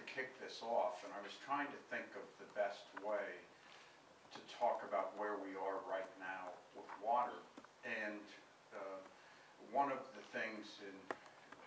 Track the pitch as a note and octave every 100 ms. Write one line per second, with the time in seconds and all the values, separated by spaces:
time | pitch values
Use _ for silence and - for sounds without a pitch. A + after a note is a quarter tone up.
0 | - C3 C3 - D3+ - A#2 A2+ F2+ -
1 | - G2+ - - - C#3+ C#3+ - - G2+
2 | - G2 F#2+ - F#2+ G#2 G2+ - - G2
3 | G2+ G#2 F#2+ F2+ - - - - - -
4 | - - - - - - - - G#2 G2+
5 | F#2+ G2+ G#2 G2+ F#2+ F#2+ G2 F#2+ F#2 F#2+
6 | F#2+ - F#2 F#2 F2+ F2+ - - - -
7 | G#2+ A#2 - F2 - - - - A#2+ A2+
8 | G#2+ G#2 G2+ - - - - A2 G2 F#2+
9 | - - - - - - G#2 C3 C#3+ -
10 | - G#2+ - B2 A2 G#2+ G#2 - G2+ F#2+
11 | - - - - - -